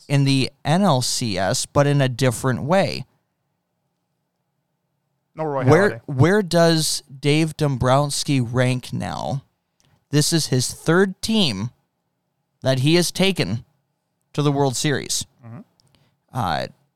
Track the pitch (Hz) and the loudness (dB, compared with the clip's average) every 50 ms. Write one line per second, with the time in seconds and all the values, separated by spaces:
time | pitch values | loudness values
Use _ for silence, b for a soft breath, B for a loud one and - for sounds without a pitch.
0 | _ - 143 139 139 135 135 135 127 - - _ - 135 156 185 208 185 139 127 | _ 0 2 2 4 4 2 2 0 -2 -6 _ -4 -2 0 2 2 2 2 2
1 | 123 - - - 127 110 95 90 95 92 123 - - - - 147 139 143 143 143 | 0 -2 -4 -4 -4 -4 -2 -2 -2 -2 -2 -2 -4 -2 0 2 2 4 2 2
2 | 135 127 120 - 131 127 120 - - 131 123 78 98 143 180 196 170 107 65 65 | 2 0 0 0 0 0 0 0 -2 -2 -2 -2 -2 0 0 0 0 0 -4 -8
3 | - - _ _ _ _ _ _ _ _ _ _ _ _ _ _ _ _ _ _ | -12 -14 _ _ _ _ _ _ _ _ _ _ _ _ _ _ _ _ _ _
4 | _ _ _ _ _ _ _ _ _ _ _ _ _ _ _ _ _ _ _ _ | _ _ _ _ _ _ _ _ _ _ _ _ _ _ _ _ _ _ _ _
5 | _ _ _ _ _ _ _ 160 160 151 139 135 123 127 147 175 202 208 120 117 | _ _ _ _ _ _ _ -8 -6 -4 -2 0 4 4 6 6 4 2 0 -4
6 | - - 147 127 147 170 202 214 202 160 175 170 170 165 165 160 147 - - - | -8 -6 0 2 4 4 4 2 0 2 2 4 4 4 4 2 0 -2 -4 -6
7 | - _ 139 131 147 143 147 156 165 156 147 - 156 143 135 113 123 127 127 143 | -8 _ -16 -4 0 2 2 2 2 0 -2 -2 -2 -2 -2 0 2 2 4 2
8 | 147 143 - - - - 143 131 120 113 120 127 127 127 127 123 - - 120 117 | 2 0 -4 -6 -4 -2 0 0 0 0 0 0 0 0 0 -2 -6 -8 -8 -8
9 | 104 90 76 57 53 73 135 143 - _ _ _ _ _ _ _ _ _ _ _ | -6 -6 -8 -8 -6 -6 -6 -6 -8 _ _ _ _ _ _ _ _ _ _ _
10 | _ _ 139 147 147 - 165 160 - - 135 127 117 - - - - 160 165 180 | _ _ 0 0 2 2 0 -2 0 0 0 -2 -2 -2 -6 -6 -2 0 2 2
11 | 202 196 185 - - - 220 220 185 139 101 92 107 123 - _ _ _ _ _ | 2 2 0 -6 -6 -2 0 0 0 0 0 -4 -6 -8 -10 _ _ _ _ _
12 | _ _ _ _ _ _ _ _ _ _ _ _ - 131 131 127 131 151 165 175 | _ _ _ _ _ _ _ _ _ _ _ _ -4 -2 -2 0 2 2 2 2
13 | 170 - - - 185 196 185 - 127 82 104 123 - - _ _ _ _ _ _ | 2 0 -2 0 0 0 0 -2 -2 -4 -4 -6 -8 -14 _ _ _ _ _ _
14 | _ _ _ _ _ _ - - 143 147 139 139 143 135 120 - - 151 135 95 | _ _ _ _ _ _ -6 -2 0 0 0 2 0 0 0 -2 -2 -2 -2 -2
15 | - - - - - - _ _ - 117 117 160 247 _ _ _ _ _ _ _ | -4 -6 -6 -6 -6 -10 _ _ -20 -20 -20 -20 -20 _ _ _ _ _ _ _
16 | _ _ _ _ _ _ - 127 107 87 76 65 62 - - _ _ _ _ | _ _ _ _ _ _ -8 -6 -4 -4 -4 -4 -6 -8 -12 _ _ _ _